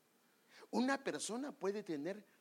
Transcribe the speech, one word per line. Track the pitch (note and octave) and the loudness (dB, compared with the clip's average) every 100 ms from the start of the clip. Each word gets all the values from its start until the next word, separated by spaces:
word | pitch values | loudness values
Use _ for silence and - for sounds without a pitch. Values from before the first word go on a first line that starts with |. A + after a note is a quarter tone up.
| _ _ _ _ _ - - | _ _ _ _ _ -20 -2
una | G#3+ B3+ C4+ | 2 4 4
persona | G3 F3+ - A#3 C#4+ | 2 -2 -2 -2 -4
puede | - F#3 G#3 | -2 0 0
tener | - D3+ D#3+ G#3 - - | -2 -2 -2 -4 -10 -20